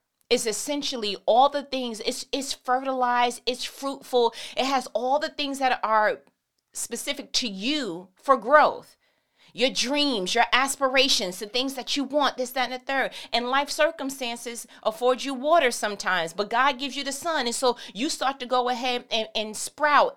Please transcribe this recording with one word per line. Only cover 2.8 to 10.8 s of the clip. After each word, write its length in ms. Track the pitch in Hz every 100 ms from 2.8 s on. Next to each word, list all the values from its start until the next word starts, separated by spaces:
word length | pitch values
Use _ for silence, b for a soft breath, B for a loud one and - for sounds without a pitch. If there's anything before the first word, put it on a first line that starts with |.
| 269 262 247 247 240 240 -
it's 180 | 247
fruitful, 720 | - - 277 277 - 247 233 - B B
it 100 | 262
has 200 | 269 -
all 300 | 220 254 294
the 100 | 302
things 300 | 302 285 269
that 220 | 262 -
are 380 | 214 220 208 151 _ _ _ _ _
specific 600 | - - 226 277 277 202
to 160 | - 233
you 600 | 190 226 302 226 135 107
for 220 | _ - 254
growth, 600 | 208 302 196 95 - _ b b b b b
your 180 | 170 254
dreams, 640 | 180 240 294 285 226 185
your 100 | 233 233
aspirations, 880 | 247 262 -